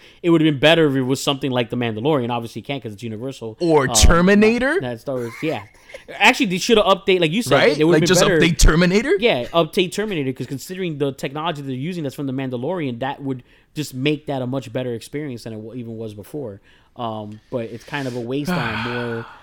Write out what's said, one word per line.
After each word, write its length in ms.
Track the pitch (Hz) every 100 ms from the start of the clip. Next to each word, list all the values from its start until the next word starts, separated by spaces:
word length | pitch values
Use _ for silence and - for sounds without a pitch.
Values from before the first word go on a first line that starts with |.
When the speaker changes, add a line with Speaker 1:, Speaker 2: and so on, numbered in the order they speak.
| - -
Speaker 1:
it 80 | 175
would 120 | 165
have 120 | 156
been 60 | 139
better 280 | 147 165 151
if 80 | 135
it 60 |
was 200 | 123 135
something 260 | - 135 143
like 200 | 123 117
The 40 | 123
Mandalorian. 520 | 117 107 135 151 117
Obviously, 300 | 120 117 120
you 40 | 104
can't 180 | 143
'cause 100 | 113
it's 100 | 104
Universal. 540 | 117 107 127 135 113 110
Speaker 2:
Or 300 | 170 151 131
Speaker 1:
Um, 60 | 117
Speaker 2:
Terminator? 800 | - 170 180 202 214 240 262 339
Speaker 1:
not, 60 | 127
not 80 | 117
Star 160 | - 131
Wars. 180 | 117 113
Yeah. 220 | 156 123 101 _ - - -
Actually, 380 | 147 202 254 240
they 100 | 185
should 180 | - 214
have 80 | 185
updated, 360 | 196 - 185
like 100 | 165
you 100 | 185
said, 140 | 127 139
Speaker 2:
Right? 220 | 151 147
Speaker 1:
it 60 | 156
would 80 |
Speaker 2:
Like, 80 | 160
Speaker 1:
be 60 | 156
Speaker 2:
just 140 | 180
Speaker 1:
better. 180 | 202 170
Speaker 2:
update 180 | 165 160
Terminator? 580 | - 160 180 196 262 392
Speaker 1:
Yeah, 260 | 233 143 120
update 440 | 170 160 208 180
Terminator, 380 | 190 214 170 135
'cause 120 | 131 127
considering 500 | 135 - 185 185 147
the 160 | 143
technology 480 | 131 156 143 165 147
they're 120 | 135 127
using 280 | 151 180
that's 120 | 143 -
from 120 | 139
The 60 |
Mandalorian, 680 | 131 135 123 131 185 143 117
that 220 | 131 -
would 200 | 139 127 - _ _ -
just 180 | 143
make 320 | 127 139 151 151
that 140 | 135
a 60 | 123
much 240 | 135 117
better 200 | 127 127
experience 500 | 117 - 147 151 120
than 100 | 120
it 40 | 110
w-, 200 | 110 123
even 160 | 117 113
was 160 | 113
before. 460 | 104 98 151 127 98 _ _ _ -
Um, 420 | 117 110 107 107 _
but 160 | 127 113
it's 180 | 113 -
kind 220 | 147 135
of 60 | 123
a 40 |
waste 280 | 117 139 147
on 60 | 180 131
a 160 | 110 117
Speaker 2:
<sighs> 0 |
Speaker 1:
more 360 | 120 120 117 117 -